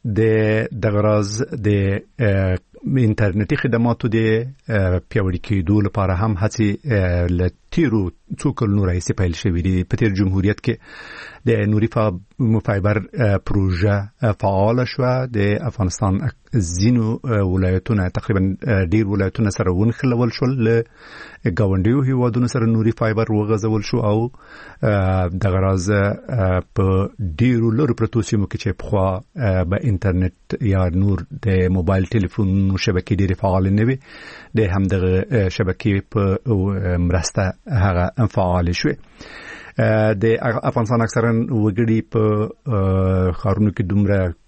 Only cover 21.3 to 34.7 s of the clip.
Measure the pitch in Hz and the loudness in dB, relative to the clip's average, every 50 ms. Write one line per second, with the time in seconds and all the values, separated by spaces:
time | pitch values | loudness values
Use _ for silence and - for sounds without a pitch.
21.3 | - - - 110 85 82 107 95 95 95 92 110 123 143 135 131 135 127 123 123 | -20 -6 -6 -4 0 0 2 2 2 2 2 2 2 2 2 0 0 0 0 0
22.3 | 110 123 123 117 - 117 113 113 113 110 110 113 110 - 120 110 107 107 113 110 | 0 0 0 0 0 0 0 2 2 2 2 0 0 0 -2 0 0 0 0 0
23.3 | 110 104 104 104 110 104 104 110 110 107 101 - - 120 117 104 104 113 117 123 | 0 0 0 0 0 0 0 0 0 -2 -2 -2 -2 -2 0 0 0 0 -2 -4
24.3 | - - - - - - - - - - - 117 104 98 95 92 95 95 92 87 | -6 -14 -20 -20 -20 -20 -20 -20 -10 -4 -2 0 0 2 0 0 0 0 0 -2
25.3 | 90 92 - 98 90 95 95 95 95 95 85 98 104 101 98 101 104 - - - | -2 -2 -2 0 0 2 2 2 0 0 0 0 0 2 0 0 -2 -6 -8 -6
26.3 | 131 113 95 92 92 92 - _ - - 98 95 95 95 98 92 - - 104 85 | -2 0 0 0 0 -2 -2 _ -2 0 2 2 2 2 0 -2 -4 -8 -8 -8
27.3 | 78 - 117 127 123 117 113 117 110 120 151 - - - 113 104 - 117 101 - | -2 0 2 2 2 2 2 2 2 2 0 0 0 -2 -2 -2 0 -2 0 0
28.3 | 117 104 98 - - - - 98 95 - - - - 98 95 95 92 92 - _ | 0 0 0 -2 -4 -6 -4 -4 -4 -4 -6 -2 0 0 0 0 -2 -4 -8 _
29.3 | _ 160 123 101 92 92 90 90 98 - - 127 101 87 - 98 87 90 92 90 | _ -2 0 0 2 2 0 0 -2 -2 0 -2 -2 0 0 0 0 2 0 -2
30.3 | - _ _ _ - - 139 101 95 95 92 90 82 92 98 101 98 87 87 - | -4 _ _ _ -6 -2 0 0 2 2 0 0 0 0 2 0 0 -2 -4 -12
31.3 | - - - 98 95 92 92 90 95 95 85 95 95 95 92 - - 110 92 87 | -14 -6 -2 0 2 2 2 2 2 0 0 0 0 0 0 0 0 -2 -2 0
32.3 | - - 104 95 95 98 98 95 95 92 - 117 92 90 - - 104 92 98 92 | -2 -2 0 0 2 2 2 2 0 0 0 0 0 0 0 0 0 0 2 0
33.3 | 92 - - 98 90 95 92 98 98 107 113 120 131 131 - - - - - - | 0 0 0 0 2 2 2 2 2 2 2 0 0 -2 -8 -18 -20 -20 -20 -20
34.3 | - - - - - 110 110 90 | -20 -20 -20 -4 0 0 0 0